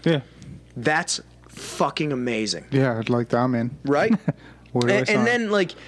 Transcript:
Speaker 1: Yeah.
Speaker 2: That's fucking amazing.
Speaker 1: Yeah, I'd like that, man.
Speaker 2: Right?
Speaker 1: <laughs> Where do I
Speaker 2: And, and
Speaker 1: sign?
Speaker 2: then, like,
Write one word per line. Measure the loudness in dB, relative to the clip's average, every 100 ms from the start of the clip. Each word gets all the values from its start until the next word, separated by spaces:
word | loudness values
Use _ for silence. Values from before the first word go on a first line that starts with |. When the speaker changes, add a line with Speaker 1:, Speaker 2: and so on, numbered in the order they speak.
Speaker 1:
Yeah. | 0 0 -2 -14 -20 -20 -16 -6
Speaker 2:
That's | -2 0 -2 -6 -10 -20 -20
fucking | -16 -10 -2 -2 -2 -2
amazing. | -2 -2 -2 -4 -6 -2
Speaker 1:
Yeah, | 0 2 0
I'd | 0
like | 0 2
that, | 0 2
man. | 0 -2 -4
Speaker 2:
Right? | -2 2 2 0 0 -6
Speaker 1:
<laughs> | -10 -20 -6
Where | 0 2
do |
I | 2
Speaker 2:
And, | 2
and | 2
Speaker 1:
sign? |
Speaker 2:
then, | 2 2 2
like, | 0 0 -4